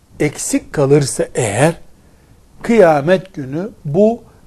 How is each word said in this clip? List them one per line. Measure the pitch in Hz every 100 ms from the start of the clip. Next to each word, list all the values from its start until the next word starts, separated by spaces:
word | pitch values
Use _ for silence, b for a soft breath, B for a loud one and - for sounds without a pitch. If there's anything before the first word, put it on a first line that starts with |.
| _ -
eksik | 151 - - 277 -
kalırsa | - 139 143 139 - 165 -
eğer, | 117 101 151 170 - b b b b b _ -
kıyamet | - 226 175 151 139 185 180
günü | - 131 147 202 - 151
bu | 151 214 233 b b